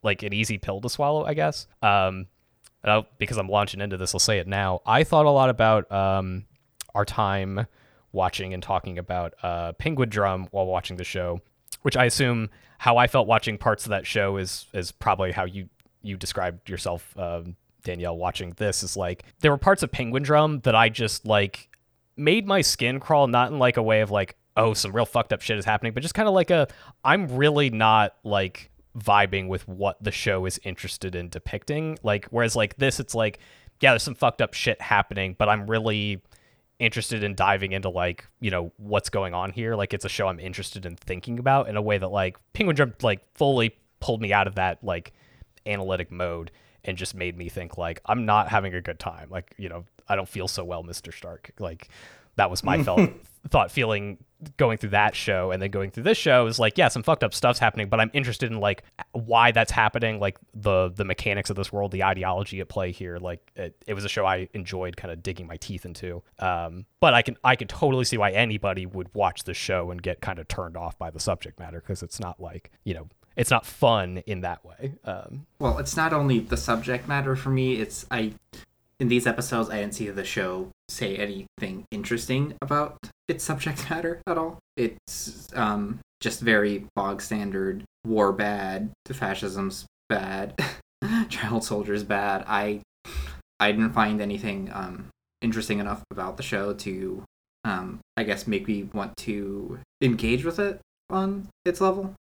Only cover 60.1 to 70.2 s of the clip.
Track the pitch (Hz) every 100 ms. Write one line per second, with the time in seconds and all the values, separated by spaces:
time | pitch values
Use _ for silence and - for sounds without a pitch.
60.1 | 110 101 - _ 110 104 92 92 90 95
61.1 | 92 - 101 95 98 95 104 101 95 95
62.1 | 95 92 92 101 95 92 - 92 87 92
63.1 | 87 90 85 _ - 87 _ - 101 98
64.1 | - 98 95 92 107 87 92 92 87 92
65.1 | 82 90 87 85 82 - 92 90 82 90
66.1 | 85 - _ 92 87 85 87 101 _ 165
67.1 | 120 117 120 127 127 107 - 151 131 127
68.1 | 117 104 95 117 107 98 95 90 95 90
69.1 | 104 98 - - 87 - 92 87 87 90
70.1 | 87